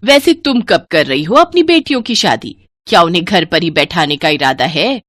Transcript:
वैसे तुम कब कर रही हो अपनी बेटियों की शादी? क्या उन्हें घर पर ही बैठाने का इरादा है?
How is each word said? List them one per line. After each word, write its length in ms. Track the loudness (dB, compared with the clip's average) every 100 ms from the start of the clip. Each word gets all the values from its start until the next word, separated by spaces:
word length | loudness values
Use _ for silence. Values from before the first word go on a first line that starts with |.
वैसे 300 | 2 2 4
तुम 280 | 0 0 -2
कब 240 | 0 -4 -2
कर 140 | -2 0
रही 180 | -2
हो 120 | 0 2
अपनी 280 | 2 2
बेटियों 380 | 2 2 0 -6
की 140 | -4 -2
शादी? 400 | 0 -2 -4 -18 _ _ -2
क्या 140 | 2
उन्हें 220 | 2 0
घर 220 | 0 -2 0
पर 180 | -2
ही 80 | -2
बैठाने 460 | -2 -2 -2 -2 -2
का 120 | -2
इरादा 360 | 0 0 0 -2
है? 360 | -2 -2 -4